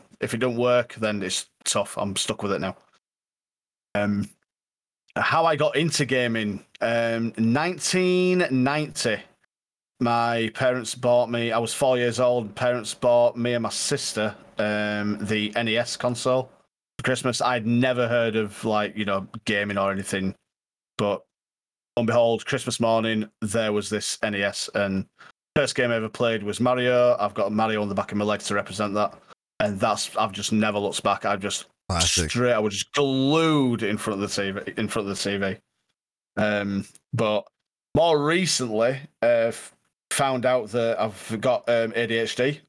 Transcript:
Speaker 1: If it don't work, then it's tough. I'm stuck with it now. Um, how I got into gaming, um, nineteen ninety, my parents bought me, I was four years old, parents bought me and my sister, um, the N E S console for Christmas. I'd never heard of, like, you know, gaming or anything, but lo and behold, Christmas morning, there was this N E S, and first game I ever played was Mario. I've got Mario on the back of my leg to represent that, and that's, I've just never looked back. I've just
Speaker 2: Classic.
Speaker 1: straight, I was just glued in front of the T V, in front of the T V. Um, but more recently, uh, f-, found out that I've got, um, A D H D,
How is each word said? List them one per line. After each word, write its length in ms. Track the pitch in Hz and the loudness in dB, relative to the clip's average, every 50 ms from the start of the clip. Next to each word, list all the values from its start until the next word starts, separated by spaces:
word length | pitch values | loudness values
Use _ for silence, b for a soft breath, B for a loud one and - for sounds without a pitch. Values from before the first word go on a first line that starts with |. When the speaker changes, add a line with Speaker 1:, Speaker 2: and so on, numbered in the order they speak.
| - _ - - | -14 _ -10 -8
Speaker 1:
If 140 | 107 - - | -6 -4 -2
it 60 | 107 | -2
don't 180 | 123 127 120 117 | -2 0 0 2
work, 380 | 123 123 123 123 117 - - | 2 4 4 4 2 0 -4
then 260 | 113 110 107 104 104 | -4 -2 -2 -2 -2
it's 240 | 95 90 - - - - _ _ - | -4 -4 -4 -6 -6 -8 _ _ -6
tough. 320 | - - 107 98 - - | -4 -2 -2 -2 -2 -4
I'm 200 | - - 101 95 | -4 -4 -4 -4
stuck 260 | - - - 110 - | -4 -4 -4 -4 -4
with 100 | 104 101 | -2 -2
it 80 | 98 76 | -2 -2
now. 160 | 80 92 90 - _ _ _ _ _ _ _ _ _ _ _ _ _ _ _ _ _ _ _ _ _ _ - | -2 -4 -6 -8 _ _ _ _ _ _ _ _ _ _ _ _ _ _ _ _ _ _ _ _ _ _ -4
Um, 340 | 104 104 101 101 101 - - - _ _ _ _ _ _ _ _ _ _ _ _ _ _ _ - | -2 0 0 0 0 -2 -4 -8 _ _ _ _ _ _ _ _ _ _ _ _ _ _ _ -6
how 300 | - - - 147 160 165 | -2 0 2 2 4 4
I 100 | 165 160 | 4 2
got 200 | 139 147 151 - | 2 2 2 2
into 300 | 139 160 165 - - 147 | 2 0 0 0 0 0
gaming, 600 | 117 135 127 123 120 113 113 110 104 104 104 - _ - - | 0 2 2 2 2 0 0 -2 -2 -4 -6 -10 _ -8 -4
um, 520 | - 117 117 117 117 117 117 113 113 117 - - | -2 0 0 0 0 0 0 -2 -2 -4 -2 0
nineteen 1080 | 113 117 117 147 160 175 185 165 - - - 185 185 180 180 180 180 180 180 180 180 123 | 0 2 2 2 0 -2 -4 -4 -4 -2 0 2 2 2 2 2 2 2 2 2 2 2
ninety, 680 | 131 127 127 135 143 151 151 131 117 - - 120 107 101 - - _ _ _ _ _ _ _ _ _ _ _ _ _ - | 2 2 2 2 0 0 -2 -4 -6 -4 -2 -2 -2 -2 -4 -10 _ _ _ _ _ _ _ _ _ _ _ _ _ -2
my 500 | 123 120 117 117 117 117 117 117 113 110 - | 0 0 2 2 2 0 0 0 -2 -2 0
parents 400 | - 131 127 123 127 117 110 - | 2 2 2 2 2 -2 -6 -6
bought 340 | 123 120 120 120 120 123 113 | -2 2 4 4 4 4 2
me, 220 | 120 117 117 117 | 0 0 0 0
I 80 | 110 117 | 0 0
was 160 | 117 113 - | 0 -2 -2
four 240 | - 143 131 131 123 | 0 2 2 4 4
years 200 | 123 120 113 123 | 2 2 2 2
old, 360 | 127 123 123 123 113 104 104 | 2 2 2 2 0 -4 -4
parents 400 | - 127 123 123 123 107 107 - | -2 0 0 0 0 -4 -8 -6
bought 420 | - - 123 120 120 120 120 - 120 | 0 2 4 6 6 6 4 4 2
me 160 | 117 120 120 | 0 0 0
and 80 | 120 | 0
my 80 | 113 107 | -2 -2
sister, 680 | - - - - 147 135 - - - 107 107 107 104 - - - - - | -4 -4 -4 -2 -2 -2 -2 -4 -2 -2 -2 -2 -4 -6 -14 -10 -4 -2
um, 640 | 104 107 104 104 107 104 104 104 104 104 104 104 | -2 0 0 0 -2 -2 -2 -2 -2 -2 -2 -2
the 340 | 104 101 110 107 104 104 - | -2 -2 -2 0 -2 -2 -2
N 120 | 117 117 113 | -2 0 0
E 100 | 110 117 | 0 0
S 180 | 120 - - | 0 -2 -4
console 540 | - - 123 123 120 - 131 127 131 123 - - _ _ _ _ _ _ _ _ - | -4 -2 -2 -2 -2 0 0 0 0 0 -4 -10 _ _ _ _ _ _ _ _ -6
for 60 | - | -2
Christmas. 360 | - 131 120 - 131 117 - | -2 -2 0 0 -2 -2 0
I'd 280 | - 127 127 120 107 113 | 0 0 0 0 0 2
never 400 | 120 120 127 131 127 123 123 113 | 2 4 4 2 2 2 2 2
heard 280 | 120 120 117 113 107 | 2 2 2 2 2
of, 300 | 113 110 101 101 - - | 0 -2 -2 -4 -6 -2
like, 320 | 113 107 104 104 98 - 107 | 0 0 0 0 -2 -4 -4
you 80 | 107 | -2
know, 220 | 101 98 98 95 95 - 113 - | -2 -2 -2 -4 -6 -12 -8 -4
gaming 320 | - 104 101 101 101 101 101 | -2 -2 0 0 -2 -2 0
or 140 | 98 98 | 0 0
anything, 420 | 98 98 98 - - 98 95 95 95 - _ _ _ _ _ _ _ _ _ _ _ - | 0 -2 -4 -4 -4 -2 -2 -4 -4 -8 _ _ _ _ _ _ _ _ _ _ _ -4
but 260 | 107 101 98 - - _ _ _ _ _ _ _ _ _ _ _ _ _ _ | -2 -2 -2 -4 -6 _ _ _ _ _ _ _ _ _ _ _ _ _ _
lo 60 | - | -2
and 60 | 117 110 | 0 2
behold, 360 | 113 120 117 117 113 107 - | 4 4 4 4 2 0 -2
Christmas 360 | - - 127 - - 113 - | -2 -4 -4 -2 -4 -2 0
morning, 500 | 117 113 113 113 110 113 113 107 107 107 _ _ | 2 2 2 2 2 0 0 -2 -4 -6 _ _
there 300 | - 107 101 117 110 107 | -6 -4 -2 0 0 0
was 160 | 104 104 98 98 | 0 -2 -2 -2
this 300 | 107 104 - - - - - | -4 -4 -4 -4 -6 -4 -4
N 100 | 107 104 | -4 -2
E 80 | 98 | -2
S, 260 | 101 101 98 - - - - | -2 -2 -2 -4 -8 -6 -2
and 320 | - 101 98 95 95 98 - B B B B B _ _ _ - | -2 -2 0 -2 -4 -4 -6 B B B B B _ _ _ -2
first 200 | 156 139 - - | 0 0 0 0
game 160 | - 127 120 | 0 0 0
I 60 | 117 113 | 0 0
ever 120 | 110 107 | -2 -4
played 320 | - - 127 117 113 110 | -2 0 0 0 0 0
was 180 | 101 104 98 - | -2 -4 -4 0
Mario. 560 | 120 123 127 127 123 123 123 123 123 123 123 - | 0 2 2 2 2 4 4 6 6 6 4 4
I've 160 | 107 104 101 | 0 -2 -2
got 160 | 113 104 101 | -2 -2 0
Mario 320 | 107 107 110 110 110 107 104 | 0 0 0 0 0 -2 -2
on 60 | 101 | -2
the 40 | 98 | -2
back 180 | 98 98 - | -4 -4 -4
of 60 | 104 101 | -2 -2
my 80 | 104 | 0
leg 140 | 104 104 101 | 0 0 -2
to 140 | - - 104 | -2 -2 -2
represent 400 | 101 98 - 95 98 107 104 98 | -2 -2 -4 -4 -4 -4 -2 0
that, 180 | 104 104 98 - B B B B - _ _ _ - | 0 -2 -2 -4 B B B B -20 _ _ _ -4
and 200 | 107 104 101 95 | -4 -2 -2 -2
that's, 360 | 110 113 104 104 - - - | 0 0 0 -2 -4 -6 -4
I've 160 | 107 107 107 | -2 -2 -2
just 200 | 95 101 98 - | -4 -6 -6 -2
never 260 | 110 107 107 107 101 104 | 0 0 0 0 0 -2
looked 240 | 101 101 - - | -2 -4 -4 -2
back. 240 | - 104 98 - - | 0 0 0 0 0
I've 140 | 107 101 98 | -2 -2 -2
just 260 | 98 101 - - - - _ _ _ - | -4 -6 -6 -8 -10 -12 _ _ _ -4
Speaker 2:
Classic. 400 | 95 85 82 - - - 85 78 | -2 0 0 2 2 0 0 0
Speaker 1:
straight, 220 | - 117 123 123 | 0 0 0 2
I 80 | 120 110 | 2 2
was 140 | 107 107 101 | 0 0 -2
just 180 | 95 - - | -4 -6 -4
glued 880 | - 147 143 135 135 135 131 135 151 160 165 160 156 151 135 127 120 104 | -2 0 0 2 2 0 2 2 2 2 4 4 2 2 2 2 0 0
in 160 | 113 98 104 104 | 0 -2 -2 -2
front 240 | - - 107 98 | -4 -4 -4 -2
of 80 | 101 98 | -4 -4
the 140 | - - 101 | -2 -2 -4
T 80 | 98 | -4
V, 220 | 95 101 - - 90 | -4 -6 -8 -8 -6
in 120 | - 110 104 | -4 -4 -2
front 200 | - 117 101 98 | -2 -4 -4 -4
of 100 | 98 95 | -4 -4
the 60 | - | -4
T 140 | 101 101 98 | -2 -2 -2
V. 180 | 101 98 95 - _ _ _ _ _ _ _ _ _ _ _ _ _ _ _ | -2 -2 -4 -6 _ _ _ _ _ _ _ _ _ _ _ _ _ _ _
Um, 500 | - 107 107 104 104 101 101 101 98 98 - - _ _ _ - | -2 0 0 0 0 -2 -2 -2 -4 -4 -6 -12 _ _ _ -4
but 340 | 117 117 107 107 104 - - _ _ _ _ _ _ _ _ - | -2 0 0 0 -2 -2 -6 _ _ _ _ _ _ _ _ 0
more 280 | 147 165 170 160 147 143 | 2 4 4 4 4 2
recently, 760 | 151 165 180 185 156 - - 127 117 107 107 113 123 135 135 143 - _ _ - | 2 2 2 2 0 0 -2 -2 -2 0 2 2 2 0 -2 -8 -14 _ _ 2
uh, 240 | 120 120 117 113 117 | 4 4 4 4 2
f-, 260 | 113 - - - - _ _ _ _ _ _ - | 0 -4 -10 -18 -20 _ _ _ _ _ _ -6
found 340 | - - 139 135 131 123 110 | -2 0 2 2 2 2 2
out 240 | 127 127 127 113 107 | 2 2 2 0 -2
that 280 | 113 123 117 117 113 85 | -2 0 0 2 2 0
I've 400 | 107 110 104 - - - 113 110 | 0 -2 -4 -6 -10 -8 -6 -2
got, 240 | 104 131 123 104 - - | 2 2 2 2 2 2
um, 240 | 120 117 113 113 101 | 2 2 2 0 0
A 100 | 113 117 | -2 0
D 120 | 110 113 113 | 0 0 0
H 180 | 113 107 - | 0 -2 0
D, 240 | - 123 139 147 151 - | 0 0 0 0 -2 -4